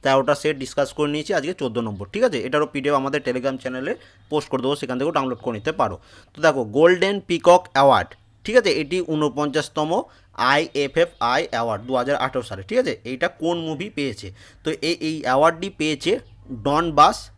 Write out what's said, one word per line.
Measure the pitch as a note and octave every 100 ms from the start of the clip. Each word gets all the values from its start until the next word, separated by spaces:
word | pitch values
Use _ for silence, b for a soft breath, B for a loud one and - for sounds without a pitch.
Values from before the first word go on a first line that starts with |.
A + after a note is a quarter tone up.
তেরোটা | C#3 C3+ C3 C#3+
সেট | D3+ D3
ডিসকাস | C3 - C#3 -
করে | D3
নিয়েছি, | D3+ D3 F#3
আজকে | C#3 -
চোদ্দ | B2+ A#2 A2+
নম্বর, | G2+ G2
ঠিক | G3+ B3
আছে? | C#3+ A2
এটারও | C#3+ D3+
পিডিএফ | C#3+ C#3 C#3+
আমাদের | C3+ C#3+ C3
Telegram | B2+ C3 C3
চ্যানেলে | C3 B2+ C#3 A#3+ b b _
পোস্ট | D3+ -
করে | B2+
দেবো, | B2+ C#3+
সেখান | C3 B2+
থেকেও | C#3+ D#3+
ডাউনলোড | C3 A#2+
করে | - A2+
নিতে | A#2 D#3
পারো। | A#2+ F2+ b b b
তো | - D#3+
দেখো, | C3+ A2 A2+
গোল্ডেন | E3 F3+ F#3+ G3+ -
পিকক | E3+ - F3+ F3+
অ্যাওয়ার্ড, | C3+ C#3 A#2 F2 - _ _
ঠিক | - A#3
আছে? | G3 D3+
এটি | D3 F3+ E3+
ঊনপঞ্চাশতম | D#3 D3+ C3 D3 C#3 D3 - D#3 F#3 E4+ b b - B2
আইএফএফআই | C#3+ E3 C#3 C#3 D#3 E3+ - A#2+ B2+ -
অ্যাওয়ার্ড | A#2 A#2 G#2 A#2+
দু | B2+
হাজার | B2 C#3+
আঠারো | C3 C3 A2+
সালে, | F#2+ F#2+
ঠিক | A#3
আছে? | B3+ - A#2
এইটা | B2+ E3+ -
কোন | D#3+ F3 D#3+
মুভি | D3+ G3+ -
পেয়েছে? | C#3 G#2+ G2 F#2+ b b
তো | - D#3+ D#3
এই, | E3+ D#3
এই | D#3+ B2+
অ্যাওয়ার্ডটি | C3 D#3 E3 F#3+ -
পেয়েছে | D#3 D3 A#3 - - - - B2+ A#2+
ডন | D3 E3+ D3
বাস | D#3 A3 -